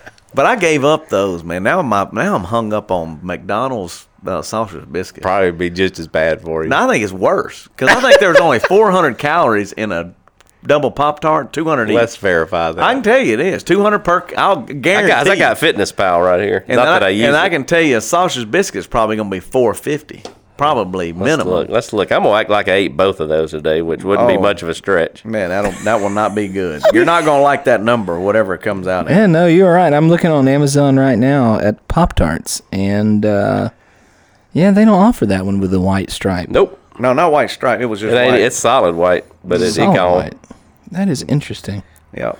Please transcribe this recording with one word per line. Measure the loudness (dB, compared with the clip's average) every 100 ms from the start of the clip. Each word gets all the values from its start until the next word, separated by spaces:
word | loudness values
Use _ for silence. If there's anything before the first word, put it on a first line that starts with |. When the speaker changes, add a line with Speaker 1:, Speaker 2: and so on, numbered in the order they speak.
| -20 -20 _
Speaker 1:
But | -2 0
I | 0
gave | 0 2 2
up | 0 -2
those, | -2 0 -4
man. | -6 -4
Now | -2 -2
my, | 0 0 -2
now | -2 -2 -2
I'm |
hung | -2 -4 -2
up | -4 -4
on | -4 -6 -10
McDonald's, | -10 -8 -6 -4 -4 -6 -8 -14 -20 _ -8
uh, | -8
sausage | -6 -6 -6 -10 -10
biscuits. | -8 -8 -6
Speaker 2:
Probably | -2 0 0
be | 0 -4
just | -2 -4 -4
as | -6
bad | -2 -2 -2
for | -6 -6
you. | -2
Speaker 1:
No, | 0 0
I |
think | -2
it's | -4
worse | -2 0 0 -4 -12 -18 -4
'cause | 0
I | 2
think | 4 4
there's | 6 4
only | 4 2
Speaker 2:
<laughs> | 2
Speaker 1:
four | 4 4
hundred | 2 0 -2
calories | -2 0 2 0 -4
in | -6 -4
a | -4 -8 -14 _ _ _ _
double | 0 0 0
Pop-Tart, | 0 -2 -2 -2 -2 -2
two | -4 -2
hundred | -2 0
Speaker 2:
Let's | 0 0 -2
Speaker 1:
each. |
Speaker 2:
verify | 0 0 0 -2 -2
that. | -2
Speaker 1:
I | -2
can | 0
tell | 0 2
you | 2
it | -2
is. | -2 -4
Two | 0 0
hundred | 2 0 0
per | -2 -2
c-, | -2
I'll | 0 0
Speaker 2:
I | -4
Speaker 1:
guarantee. | -4 -2 0 2
Speaker 2:
got, | 2 2
I | 2
got | 0 0
Fitness | 0 0 -2
Pal | -2 0 2
right | 2 2
here. | 0 -2 -2
Speaker 1:
And | 0
Speaker 2:
Not | 2
Speaker 1:
then |
Speaker 2:
that | 2
Speaker 1:
I, | 2
Speaker 2:
I |
use | 2 2
Speaker 1:
and | 2
I | 0
Speaker 2:
it. |
Speaker 1:
can | -2 0
tell | 0
you | 2 0
a |
sausage | 0 0 0 -2 -4
biscuit's | -2 -2 -6 -4
probably | -2 0 -2
gonna | -4
be | -6
four | -4 0 0 0
fifty. | -4 -6 -8 -20 -20 -20 _ -4
Probably | 0 0 -2 -4 -6
Speaker 2:
Let's | -4
Speaker 1:
minimum. | -2 -2 -2
Speaker 2:
look. | -2 -2
Let's | -4 -2
look. | -2 0
I'm | 0
gonna | 2 0
act | 0
like | 0 0
I |
ate | 0 0 0
both | 0 0
of | -2
those | -2 -2
today, | -4 -2 -2
which | -2 -4
wouldn't | -2 0 2
be | 2
Speaker 1:
Oh. |
Speaker 2:
much | 0 -2
of | -6
a |
stretch. | -6 -2 0 0 -6
Speaker 1:
Man, | -8 -6 -4
that'll, | -2 -4 -4 -2
that | 0
will | 0
not | -2 -2 -2
be | -4
good. | -4 -6 0 2
You're | 2 2
not | 2
gonna | 2 4
like | 2 2
that | 0 0
number, | 2 0 -2 -2
whatever | 0 2 0 -2
it |
comes | -6 -4 -2
out | -2 0
at. | 2
Speaker 3:
Yeah, | 4
no, | 4 4
you're | 6 6
right. | 4 4
I'm | 4 4
looking | 4 2
on | 2 2
Amazon | 2 2 2 2 4
right | 2 2
now | 2 2 2 2
at | 0 -2 -2
Pop-Tarts, | 0 0 2 0 -2 -8 -12 -8
and, | -4 -2 0 0 2 2
uh, | 0 0 0 -4 -8 _ _ _ _ _ _ _
yeah, | 0 4
they | 4
don't | 6 6
offer | 4 2 0
that | -2 -2
one | -2
with | 0
the | 0
white | 0 0 -4
stripe. | -6 -4 -4 -2
Speaker 2:
Nope. | 0 0 -4 _ -4
Speaker 1:
No, | 0
not | 2 2
white | 2 0
stripe. | -2 -2 -2
It | -2
was | -4
just | 0
Speaker 2:
It | 2
ain't, | 4
Speaker 1:
white. | 4
Speaker 2:
it's | 2 0
solid | 2 2 2 2
white, | 2 0 -2 _ -4
but | -2
it, | 0
it | 0
Speaker 3:
Solid | 2 2
Speaker 2:
gone. | 2
Speaker 3:
white. | 0 -2 -10 -20 -20 _ _ -12
That | -4 -2
is | -2
interesting. | -2 -4 -4 -10 -10 -10 -12 _ _
Speaker 1:
Yeah. | -8 -8